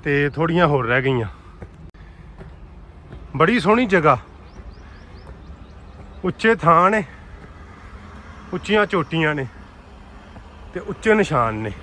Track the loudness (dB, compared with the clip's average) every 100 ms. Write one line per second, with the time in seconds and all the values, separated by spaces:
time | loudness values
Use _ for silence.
0 | 0 0 0 -2 0 2 4 2 2 0
1 | 2 -2 -4 -10 -20 -20 -20 -20 -20 -20
2 | -20 -20 -20 -20 -20 -20 -20 -20 -20 -20
3 | -18 -18 -12 0 2 2 2 2 4 2
4 | 4 2 -2 -20 -20 -20 -20 -20 -20 -20
5 | -20 -20 -20 -20 -20 -20 -20 -20 -20 -20
6 | -20 -8 -8 -2 0 2 4 6 6 2
7 | -4 -14 -20 -20 -20 -20 -20 -20 -20 -20
8 | -20 -20 -20 -20 -10 -10 0 2 2 0
9 | -2 0 0 -2 -6 -12 -20 -20 -20 -20
10 | -20 -20 -20 -20 -20 -20 -14 -12 -10 -4
11 | 2 2 4 2 2 0 -6 -8